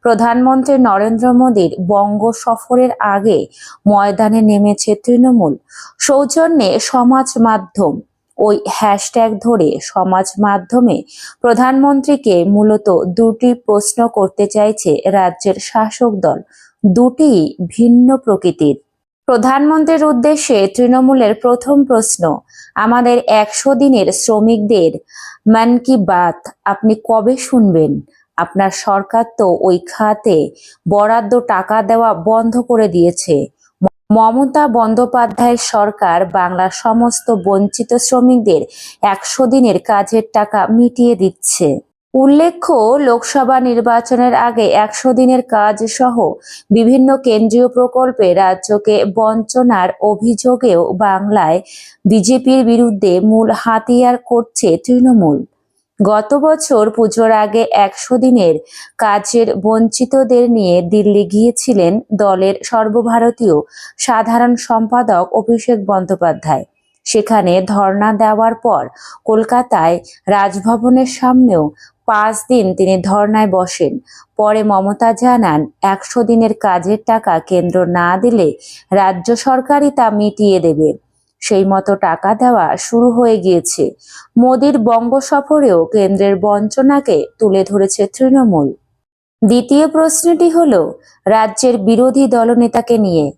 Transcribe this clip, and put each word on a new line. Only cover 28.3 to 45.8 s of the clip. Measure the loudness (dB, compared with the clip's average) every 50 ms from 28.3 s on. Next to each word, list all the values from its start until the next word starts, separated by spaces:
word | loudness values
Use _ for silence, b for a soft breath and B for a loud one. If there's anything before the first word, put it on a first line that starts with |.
| _ -6
আপনার | -6 -4 -2 -2 -2 -2
সরকার | -2 -6 -4 -2 -2 -2 -2 -2 -2 -2 -2 -4 -4
তো | -2 0 0 0 0
ওই | 0 0 0 0 -2 -8
খাতে | -6 -4 -2 -2 -2 -2 0 0 0 0 0 -2 b b b b b b _ -2
বরাদ্দ | 0 0 2 2 0 -2 0 0 -2 -2
টাকা | 0 -2 -4 -4 -2 -2 -2 -2
দেওয়া | 0 0 0 0 2 0 -2 -2 -2
বন্ধ | 0 0 0 0 0 -2 -2
করে | -2 0 0 0 0 0
দিয়েছে। | 2 2 0 0 0 -2 -4 -2 -2 -2 -2 -4 _ _ _ _ _ _ -4 -4 _ _ _ _
মমতা | 2 2 2 2 2 0 -2 -2 0 -2 -2 0
বন্দ্যোপাধ্যায়ের | 0 0 0 0 0 0 -2 0 0 -2 -2 -2 -2 -2 0 0 0 -2
সরকার | -4 -4 -2 0 -2 -2 -2 -2 -2 0 0 0 -2
বাংলার | -2 -2 -4 -2 -2 -2 -2 -2 -4 -4
সমস্ত | -4 -4 -2 0 2 0 0 -2 -4 -4 -2 -2 -2 0
বঞ্চিত | 0 0 0 0 -2 -4 -6 -4 -2 -2
শ্রমিকদের | -2 -2 0 0 2 2 4 2 2 2 0 0 0 -2 B B B B B B B
একশো | -4 -4 -4 -4 -8 -12 -4 -2 0
দিনের | 2 2 2 2 2 0 -2
কাজের | -2 -2 -2 -2 -2 0 -2 -4 -4 -2
টাকা | _ -4 -2 -2 -2 -2 -2
মিটিয়ে | 0 2 2 2 2 2 2 2 2 2
দিচ্ছে।" | 2 0 -2 -2 _ -8 -8 -4 -2 -2 -2 -2 -2 -6 _ _ _ _ _ 0
উল্লেখ্য, | 2 4 4 4 4 2 2 -2 -4 -4 -2 0 2 2 2 2 2
লোকসভা | 2 0 0 0 -2 -4 -2 -2 0 2 0 0
নির্বাচনের | 0 0 -2 0 0 0 0 0 0 -2 0 0 2 2 2
আগে | 0 0 0 0 0 0 2
একশো | 2 0 0 -2 -4 -4 -2 0
দিনের | 2 2 4 4 2 2
কাজ | 0 -2 -2 0 0 0 0 -2